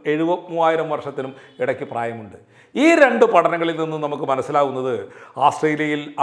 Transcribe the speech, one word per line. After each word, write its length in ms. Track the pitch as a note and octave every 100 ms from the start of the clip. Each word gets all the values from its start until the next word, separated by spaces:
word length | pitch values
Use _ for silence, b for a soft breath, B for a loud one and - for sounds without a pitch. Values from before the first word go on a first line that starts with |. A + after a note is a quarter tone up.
| D3+
എഴുപത്തിമൂവായിരം 760 | D3+ E3 F3 E3+ E3 D#3+ D#3+ D#3
വർഷത്തിനും 380 | C#3 C#3+ C3 C3 C3 B B
ഇടയ്ക്ക് 240 | B2+ B2+ B2+
പ്രായമുണ്ട്. 460 | A#2 A#2 A2+ G#2 - _ b b
ഈ 120 | - D#4 E4
രണ്ട് 220 | C4 A#3
പഠനങ്ങളിൽ 520 | A3+ F3 E3 E3 E3 D#3+
നിന്നും 200 | D#3+ D#3 D3
നമുക്ക് 200 | C#3 C#3+
മനസ്സിലാവുന്നത് 600 | C3 B2+ D3 C#3 C3 C3 A2 G2 B B B2+ C#3+
ആസ്ട്രേലിയയിൽ 680 | - D#3 D3+ D3+ D3 D3 C#3+